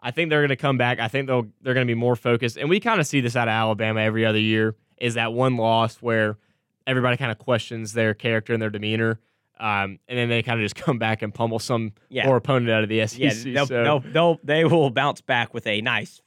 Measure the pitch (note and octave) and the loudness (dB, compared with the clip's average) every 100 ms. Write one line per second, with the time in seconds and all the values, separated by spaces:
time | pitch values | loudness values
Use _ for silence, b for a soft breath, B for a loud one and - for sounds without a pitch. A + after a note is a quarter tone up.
0 | B2 C#3 E3+ D3+ D3 C3 D3+ B2+ B2 B2+ | -8 -4 0 2 2 0 0 2 0 0
1 | A2+ C#3 C3+ B2+ A2 - C3 B2+ B2 A#2 | -2 -2 0 0 -2 -6 -2 0 0 0
2 | A#2+ A#2+ B2 A#2 A#2+ - D3 G3 A#3 G#3+ | 0 0 0 0 0 -4 0 0 2 0
3 | D3+ C#3+ A#2+ B2 A#2 A2 A2+ G#2+ A2 A2 | 0 0 0 0 0 2 0 0 0 0
4 | A2 A2 A2+ G#2+ A2 A2 A2 A2 _ _ | 0 2 2 2 2 2 0 -2 _ _
5 | A#2+ A#2 A#2 A#2 C3 B2 A2+ A2+ A2+ - | -4 -2 -2 0 0 2 2 2 2 -2
6 | A#2+ A2+ G#2+ G#2+ _ _ _ _ - B2+ | -2 0 0 -2 _ _ _ _ -4 0
7 | B2 A#2+ C3 A2 - A#2 - A2+ G#2+ A2 | 0 0 -4 -6 -2 -2 -2 -10 -6 0
8 | A2 G#2 A#2+ A2+ G#2+ A#2 A2 G#2 G#2+ A2+ | 0 0 -2 -2 -2 -2 -2 -4 -4 0
9 | A2+ A2+ _ _ _ - A2 G2+ G2 G2 | 0 -2 _ _ _ -8 -4 -2 -2 -8
10 | - B2 A#2+ A#2 A2 A#2 G#2 - - A#2+ | -8 -4 0 0 0 -2 -2 -4 -4 -2
11 | A2 A2 G#2+ - A#2 A2+ - A#2+ A2 - | 0 -2 -4 -4 -4 -4 -2 -2 -4 -10
12 | _ B2+ C3 B2 - C3 A#2 A2 G#2+ A2 | _ -2 2 2 2 0 2 2 2 0
13 | A2 A#2 C#3+ A2 B2+ C3 C#3 B2 A#2 D3+ | -2 0 0 0 -2 -2 0 0 2 0
14 | C#3 D#3 E3+ E3 C#3 D3+ E3 E3 C#3+ A#2 | 0 2 2 2 0 2 4 4 2 2
15 | C#3+ - - B2 A2+ A#2 A2+ G#2 A#2 A2+ | -2 -2 -2 -2 -2 -4 -4 -2 -2 -2
16 | C3+ - | -4 -14